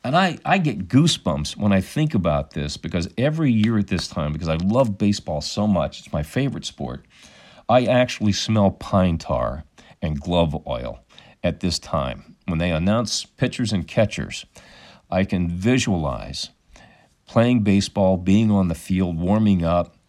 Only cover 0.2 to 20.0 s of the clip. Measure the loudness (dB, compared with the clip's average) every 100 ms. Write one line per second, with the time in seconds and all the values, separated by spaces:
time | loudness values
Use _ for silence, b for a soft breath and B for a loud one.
0.2 | 2 -2 0 0 0 -4 2 4 4 2
1.2 | -2 -4 -6 -2 2 2 0 -2 0 0
2.2 | 0 0 -2 -6 -8 -8 -6 -4 -4 -2
3.2 | -2 2 2 4 2 2 0 -4 -4 -4
4.2 | -4 -4 -2 0 2 2 2 2 0 0
5.2 | -4 -6 -6 -2 0 0 0 -6 -8 -6
6.2 | -4 -2 -2 -4 -10 -10 -10 -10 _ B
7.2 | B B B B 2 2 4 2 0 0
8.2 | -2 0 0 4 2 0 -2 2 2 0
9.2 | -2 -2 -2 -6 -14 _ B B -6 -4
10.2 | 0 2 2 -2 -6 -6 -8 -12 _ B
11.2 | B B -4 -2 -4 -4 -4 -4 -4 -8
12.2 | -14 -14 -6 -2 0 0 0 0 -2 -6
13.2 | -8 _ -4 -2 -2 -2 -2 0 0 -2
14.2 | -8 -10 -16 B B B B B _ -2
15.2 | 0 -2 -2 -2 0 0 0 -2 -2 -6
16.2 | -10 -10 -12 _ _ b b b b _
17.2 | _ 2 4 4 4 4 2 0 2 2
18.2 | 4 4 4 4 2 -2 -2 0 0 0
19.2 | 0 2 4 4 4 0 0 _